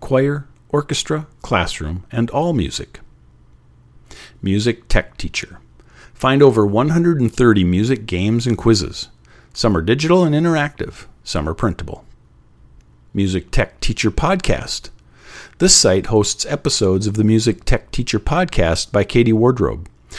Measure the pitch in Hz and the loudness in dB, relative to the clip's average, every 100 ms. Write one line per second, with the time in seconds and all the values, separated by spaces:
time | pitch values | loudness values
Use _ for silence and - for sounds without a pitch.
0 | - 131 139 143 - - - 147 147 147 | -2 0 0 -2 -10 -20 -4 -4 -2 -6
1 | - 156 151 - - 107 80 - 78 87 | -4 -6 -8 -16 -4 -2 -2 -6 -8 -8
2 | - 117 117 143 170 143 73 - - - | -8 -4 -2 -2 -2 -2 -2 -6 -14 -18
3 | - _ _ _ _ - _ _ _ - | -20 _ _ _ _ -20 _ _ _ -20
4 | - - - - 98 101 117 110 - 92 | -20 -20 -20 -8 -2 0 0 -4 0 0
5 | - - - - - - _ _ - - | 0 -8 -8 -8 -10 -18 _ _ -20 -20
6 | - - 131 139 139 113 101 101 147 165 | -20 -4 0 6 6 6 2 2 0 2
7 | 170 156 117 - 120 104 90 90 113 131 | 2 2 0 4 4 4 2 2 0 -2
8 | 107 90 101 117 120 107 117 107 - - | -4 -4 -2 -2 -2 0 2 2 0 -10
9 | - - - - _ - 117 90 82 131 | -16 -20 -20 -20 _ -4 0 0 0 -2
10 | 156 180 170 147 170 160 147 - - - | 2 2 2 2 0 0 -4 -6 -12 -12
11 | - - - 82 76 82 104 - 76 - | -20 -20 -8 -6 -6 -2 -4 -4 -10 -14
12 | - - _ _ _ _ - - _ _ | -18 -20 _ _ _ _ -20 -20 _ _
13 | _ 101 98 92 - - 104 - - 107 | _ -2 -2 -2 0 0 0 -2 -4 0
14 | 110 - 156 190 - 73 - - - - | -2 0 -2 -2 -2 -4 -4 -12 -14 -20
15 | _ _ - - - - 92 - 107 95 | _ _ -20 -20 -18 -2 2 4 4 2
16 | - 110 101 - - 143 147 - 98 95 | 2 0 0 -4 -6 -4 -4 0 0 0
17 | 104 104 107 110 113 104 - 120 - - | -2 0 2 2 2 -2 0 0 0 -6
18 | 123 107 - 156 180 - 85 80 - 104 | -4 -2 -2 -2 0 2 2 0 0 0
19 | 98 120 117 110 120 123 76 55 - _ | 2 2 4 4 2 2 -2 -4 -12 _
20 | _ | _